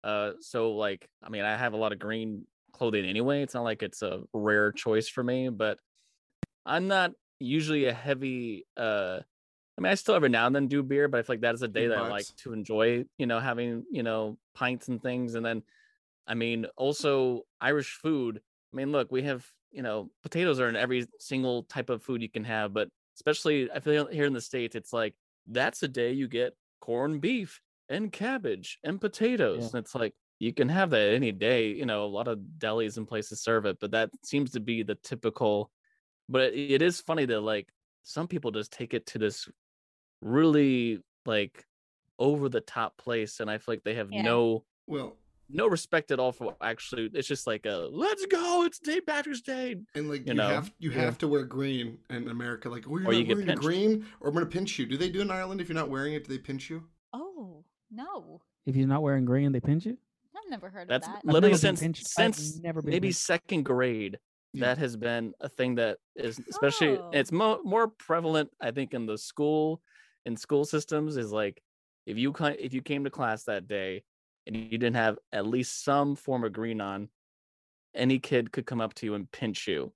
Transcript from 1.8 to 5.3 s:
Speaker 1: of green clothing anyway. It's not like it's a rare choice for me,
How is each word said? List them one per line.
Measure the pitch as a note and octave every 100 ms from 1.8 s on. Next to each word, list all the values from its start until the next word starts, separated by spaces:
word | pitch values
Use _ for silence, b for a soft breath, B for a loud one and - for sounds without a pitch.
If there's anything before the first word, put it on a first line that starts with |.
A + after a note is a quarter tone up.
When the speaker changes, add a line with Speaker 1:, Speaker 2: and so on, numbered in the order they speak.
| A2
Speaker 1:
of | G2+
green | G2+ A2 A2 G#2 - _ _
clothing | - A#2 G#2
anyway. | F#2 G#2 B2 C#3+
It's | C#3
not | B2
like | A#2 A2
it's | G2+ -
a | G#2 F2+ -
rare | A2 G#2 G#2 G#2
choice | G#2 - A2 G#2+
for | -
me, | B2